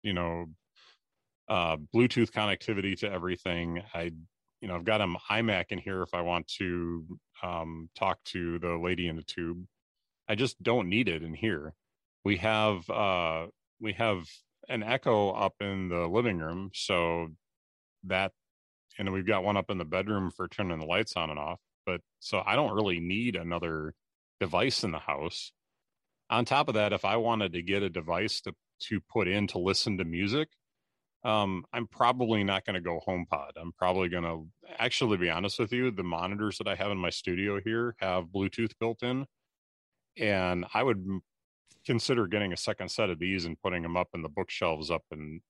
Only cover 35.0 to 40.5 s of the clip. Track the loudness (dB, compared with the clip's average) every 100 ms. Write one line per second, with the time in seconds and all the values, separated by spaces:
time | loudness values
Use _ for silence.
35 | 2 4 4 2 0 -2 -2 2 0 0
36 | -4 -2 -2 -2 -4 -2 -4 -2 -2 0
37 | -2 -2 -2 0 0 0 -2 -2 -2 -2
38 | 0 0 -2 -2 -2 0 -4 -2 -4 -2
39 | -2 -2 -6 _ _ _ _ _ _ _
40 | _ -2 2 4 2